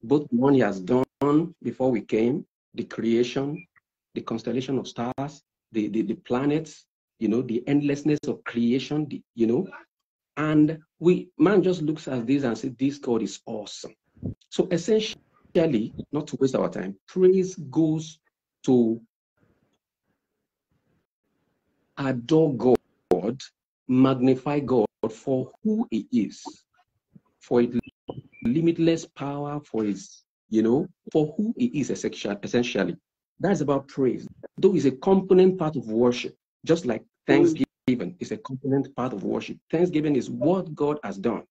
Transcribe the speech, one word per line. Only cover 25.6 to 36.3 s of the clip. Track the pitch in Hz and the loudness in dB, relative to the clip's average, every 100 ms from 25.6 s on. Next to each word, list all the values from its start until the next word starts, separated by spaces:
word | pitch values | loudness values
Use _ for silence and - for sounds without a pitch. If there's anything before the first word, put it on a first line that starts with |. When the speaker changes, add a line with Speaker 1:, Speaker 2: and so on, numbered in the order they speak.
Speaker 1:
who | 214 214 - | -4 -2 -2
he | 226 - | -6 -2
is, | 240 202 - - - _ _ _ _ _ - _ _ | -2 -2 -6 -18 -18 _ _ _ _ _ -20 _ _
for | - 123 | -2 2
it | 120 120 - _ - - - _ | 2 -2 -6 _ -16 -16 -16 _
limitless | 113 139 170 160 165 165 | -2 0 0 2 0 0
power | 165 - 139 143 147 147 | -4 -10 -8 -6 -6 -8
for | 143 110 | -6 -4
his, | 107 95 - - _ _ _ | -2 -4 -10 -20 _ _ _
you | 110 | 0
know, | 113 131 190 _ - | 4 2 0 _ -2
for | - 151 - | 0 0 0
who | 214 - | -4 0
he | - | -2
is | 151 120 | 0 -4
essential-, | - 110 - 110 104 | -4 -6 -6 -6 -6
essentially. | 98 123 120 104 90 87 _ _ _ _ | -2 0 0 0 -2 -4 _ _ _ _
That's | 165 185 | 0 0
about | 143 139 135 | 2 -2 -2
praise. | - 131 107 - - - - | -2 0 0 -8 -18 -20 2
Though | 196 | 4
it's | 180 | 4
a | 135 | 2
component | 131 - 190 190 185 185 185 | 0 2 2 6 6 6 4
part | 156 147 | -2 -4
of | 110 | -4
worship, | 110 123 120 - | 2 2 2 -6